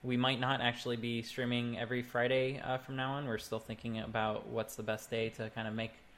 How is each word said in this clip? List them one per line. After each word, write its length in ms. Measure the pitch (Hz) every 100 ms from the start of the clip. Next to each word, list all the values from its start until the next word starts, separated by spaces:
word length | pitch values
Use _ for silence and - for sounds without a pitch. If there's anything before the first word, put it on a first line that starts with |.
we 120 | 127 123
might 220 | 127 127
not 220 | 127 135
actually 360 | 120 120 123 120
be 240 | 117 117
streaming 540 | 113 - 120 120 120 117
every 260 | 117 123
Friday, 580 | 123 120 123 131 131 139
uh, 140 | - 127
from 160 | -
now 200 | 135 131
on. 120 | 139 139
We're 120 | 110
still 200 | - 110
thinking 400 | - 110 117 110
about 480 | 113 113 110 110 -
what's 300 | 113 110 -
the 60 |
best 260 | 110 107 -
day 200 | 113 113
to 200 | - 110
kind 160 | 113 110
of 80 |
make, 180 | 110 113 - -